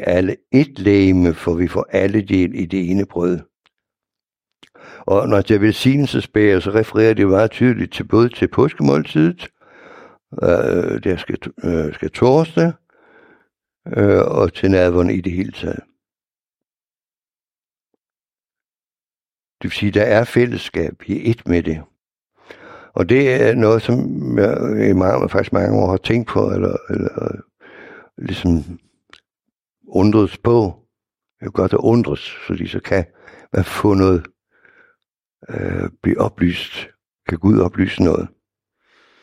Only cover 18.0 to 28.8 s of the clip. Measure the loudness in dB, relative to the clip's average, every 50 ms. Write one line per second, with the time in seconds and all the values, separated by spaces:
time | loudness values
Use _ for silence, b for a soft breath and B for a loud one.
18 | _ _ _ _ _ _ _ _ _ _ _ _ _ _ _ _ _ _ _ _
19 | _ _ _ _ _ _ _ _ _ _ _ _ -10 -10 -8 -6 -4 -2 0 0
20 | 2 2 2 2 2 2 2 0 0 0 -2 -6 -10 -8 -6 -6 -6 -6 -8 -10
21 | -8 -6 -6 -2 -2 -2 -2 -2 -2 -2 -2 0 0 -2 -6 -8 -10 -16 _ _
22 | _ _ _ _ _ _ B B B B B B B B B B B B B -2
23 | 0 2 2 2 2 2 0 2 0 0 2 2 2 2 2 2 2 0 -2 -2
24 | -2 -4 -6 -6 -6 -2 0 2 2 2 0 -2 -4 -2 -2 0 2 2 2 4
25 | 2 2 2 0 0 0 0 -2 -2 0 0 0 0 2 2 0 2 0 0 -2
26 | -2 -2 -2 -2 -2 -2 -2 -2 0 0 0 -2 -2 -2 -4 -6 -6 -6 -6 -4
27 | -4 -4 -6 -6 -6 -8 -8 -10 -14 _ _ B B B B B B B B B
28 | B B B -12 -10 -10 -8 -4 0 0 0 0 -2 -6 -14 -18